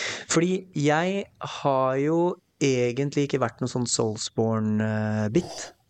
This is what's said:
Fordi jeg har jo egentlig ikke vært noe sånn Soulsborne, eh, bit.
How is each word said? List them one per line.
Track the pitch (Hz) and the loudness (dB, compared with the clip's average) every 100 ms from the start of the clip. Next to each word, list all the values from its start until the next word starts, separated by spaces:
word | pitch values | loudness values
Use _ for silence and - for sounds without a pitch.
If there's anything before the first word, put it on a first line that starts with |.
| - - - | -6 -8 -2
Fordi | - 180 185 185 | 2 2 0 -4
jeg | 151 143 151 180 196 196 _ | 0 2 2 2 -2 -6 _
har | - - 143 131 131 131 | -14 -4 0 2 2 2
jo | 147 165 175 - _ _ | 2 2 2 -2 _ _
egentlig | 143 127 120 123 143 143 139 | 2 4 2 0 -2 0 0
ikke | 139 | 0
vært | 117 - | -2 -2
noe | 127 | -4
sånn | 127 120 | -2 -2
Soulsborne, | - 113 107 - - 113 110 107 107 | 0 0 -2 -6 -2 0 0 0 0
eh, | 110 107 107 107 107 | 0 0 0 0 0
bit. | 147 - - - - | 0 -2 -6 -14 -18